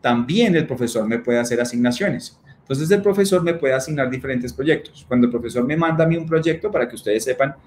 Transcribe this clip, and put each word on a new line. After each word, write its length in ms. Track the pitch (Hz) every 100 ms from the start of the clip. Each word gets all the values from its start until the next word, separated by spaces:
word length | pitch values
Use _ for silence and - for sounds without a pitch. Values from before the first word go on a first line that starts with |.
también 540 | 127 120 120 202 226
el 100 | 165
profesor 400 | 135 127 117 113
me 140 | 107 110
puede 200 | 123 120
hacer 220 | 120 117
asignaciones. 760 | 120 120 123 123 196 123 - - - -
Entonces, 280 | - 135 160
el 140 | 202
profesor 400 | 202 196 196 180
me 100 | 170
puede 220 | 165 135
asignar 340 | 131 - 147 127
diferentes 420 | 131 135 123 123
proyectos. 540 | 120 147 143 - - -
Cuando 200 | 123 120
el 40 |
profesor 320 | 117 117 120
me 140 | 131 160
manda 260 | 165 160
a 40 | 165
mí 100 | 165
un 80 |
proyecto, 460 | 160 160 160 160 415
para 180 | 175 120
que 60 |
ustedes 280 | 110 104 110
sepan, 300 | 131 123 139 -